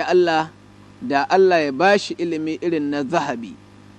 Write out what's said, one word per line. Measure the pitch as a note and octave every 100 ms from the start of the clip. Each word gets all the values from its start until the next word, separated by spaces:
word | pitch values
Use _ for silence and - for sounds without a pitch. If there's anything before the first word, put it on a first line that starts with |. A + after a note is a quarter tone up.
| D#3+
Allah, | F3+ F3 D#3+ D#3+ - - - - -
da | B2+ C#3 C#3+
Allah | F#3 F#3+ F3 D3
ya |
ba | C3+ F#3 G3+
shi | -
ilimi | E3+ F3 D#3+ D#3 D#3
irin | F3 E3 C#3+
na | C#3+
Zahabi, | C3+ E3+ - A#2+ G#2 E2 - - -